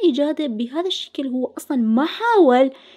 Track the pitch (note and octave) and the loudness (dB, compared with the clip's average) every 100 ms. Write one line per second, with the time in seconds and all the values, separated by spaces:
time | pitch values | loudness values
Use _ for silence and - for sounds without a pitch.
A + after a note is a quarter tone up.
0 | F#4 B3+ D4 D4+ D4+ G#3+ A#3+ C#4+ F#4 F#4 | 0 2 -2 -2 -6 -6 -6 -6 -6 -6
1 | - - C4+ B3+ B3 - - C#4 A3 A3+ | -10 -10 -6 -6 -6 -8 -6 -2 0 0
2 | D#4 - A#4 A4+ D4+ B3 C4+ - - | 0 -2 0 4 6 4 2 -2 -18